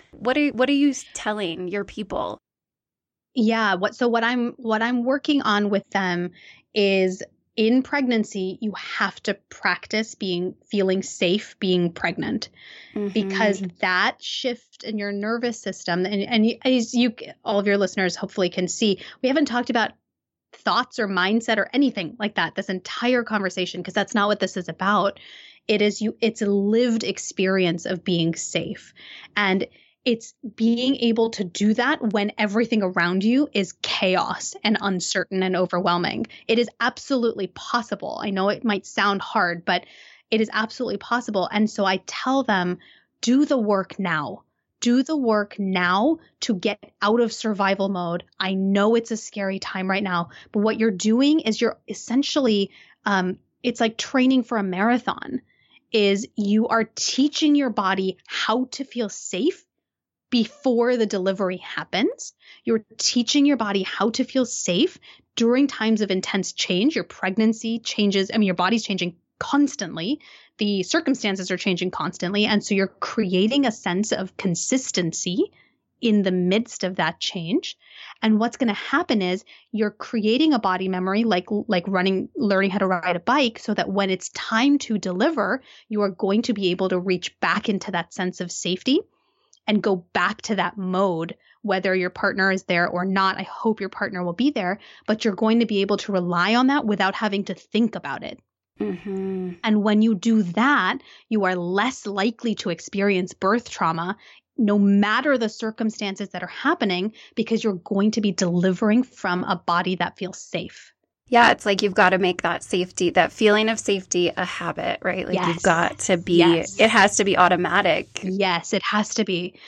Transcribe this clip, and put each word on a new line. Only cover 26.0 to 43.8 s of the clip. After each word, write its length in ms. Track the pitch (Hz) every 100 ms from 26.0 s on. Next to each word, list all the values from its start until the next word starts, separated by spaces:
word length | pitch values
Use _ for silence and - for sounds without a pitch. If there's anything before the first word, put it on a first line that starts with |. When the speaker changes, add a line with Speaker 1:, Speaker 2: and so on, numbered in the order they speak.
Speaker 2:
you, 140 | 214 -
it's 220 | 220 220
a 80 | 202
lived 540 | 202 202 226 247 226
experience 840 | - - - - 190 190 180 170 -
of 160 | 185
being 320 | - 170 165
safe. 580 | 165 - 170 160 - - - - - - -
And 320 | 196 190 - _ _ _
it's 300 | 254 226 - - 214 -
being 400 | 226 233 254 277
able 340 | 233 226 226
to 140 | 226
do 300 | 185 - 208
that 380 | 220 247 - 220
when 200 | 208 202 -
everything 440 | 214 202 233 220
around 400 | 185 185 170 190
you 260 | 214 254 302
is 220 | - 190 -
chaos 760 | - - 190 185 - - - -
and 140 | 214 208
uncertain 640 | 196 185 - 196 170 190
and 100 | 185
overwhelming. 720 | 180 180 175 185 175 170 - - - -
It 100 | 226
is 100 | 240 -
absolutely 640 | 240 - - 269 226 - 185
possible. 720 | - - 240 220 - - 60
I 100 | 208
know 180 | 190 196
it 160 | -
might 200 | 226 202
sound 380 | - - 202 202
hard, 420 | - 220 175 170
but 200 | 185 180 - - - - -
it 120 | 220
is 100 | 220
absolutely 440 | 208 220 - 233 202
possible. 520 | - 240 247 202 180
And 180 | 208 214
so 140 | -
I 140 | 196 190 -
tell 360 | - - 269
them, 360 | 262 196 180 180 - - _ -
Do 240 | - 262
the 140 | 294 269
work 400 | 214 196